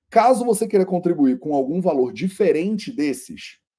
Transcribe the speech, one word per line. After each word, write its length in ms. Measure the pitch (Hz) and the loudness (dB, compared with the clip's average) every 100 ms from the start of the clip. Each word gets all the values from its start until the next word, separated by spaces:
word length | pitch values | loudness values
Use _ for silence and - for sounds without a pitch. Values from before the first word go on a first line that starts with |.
| _ | _
Caso 360 | 226 233 233 247 | 4 4 4 2
você 200 | 202 226 | 0 0
queira 200 | 202 180 | 0 0
contribuir 520 | 180 175 156 135 127 | 0 0 2 2 0
com 160 | 151 | -2
algum 280 | 143 131 175 | -2 -2 -2
valor 320 | 180 147 127 | 0 0 0
diferente 760 | 113 185 - 190 151 190 214 285 | -2 -6 0 2 2 0 -4 -6
desses, 680 | 180 147 127 - 143 - - _ | -4 -4 -4 -10 -18 -18 -20 _